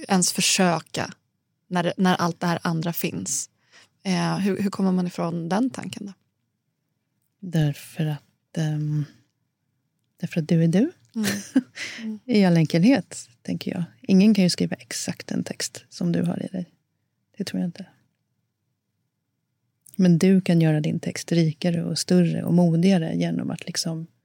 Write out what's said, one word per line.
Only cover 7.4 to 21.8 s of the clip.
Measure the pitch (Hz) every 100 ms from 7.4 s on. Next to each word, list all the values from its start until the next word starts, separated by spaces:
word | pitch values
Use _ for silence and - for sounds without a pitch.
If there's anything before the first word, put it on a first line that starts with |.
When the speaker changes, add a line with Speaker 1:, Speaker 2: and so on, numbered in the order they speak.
| 185 165 147 143 - - 156
Speaker 2:
att, | 147 _ _ _ -
ehm, | 156 151 151 151 143 _ _ _ _ _ _ _ _ _ _ -
därför | 170 -
att | 151
du | 170
är | 165
du. | 180 285 - _ 226
Speaker 1:
Mm. | 208 202 - 269
Speaker 2:
<laughs> | 254 - - -
Speaker 1:
Mm. | 220 214 -
Speaker 2:
I | 226 190
all | 170
enkelhet, | 160 165 196 262 - - - _
tänker | - 175 -
jag. | - 165 _
Ingen | - 190 208
kan | 202
ju | 180
skriva | - 175 -
exakt | - - - - -
en | -
text | - - - - _
som | - 175
du | 170
har | 175 - -
i |
dig. | 185 175 _ _ _ _ _ _ -
Det |
tror | 196 190
jag | 180
inte. | - 190 _ _ _ _ _ _ _ _ _ _ _ _ _ _ _ _ _ _ _ _ -
Men | 185 165
du | 185 190
kan | - 170
göra | 160 151
din | 156 165
text | - - -
rikare | 170 160 151 180 170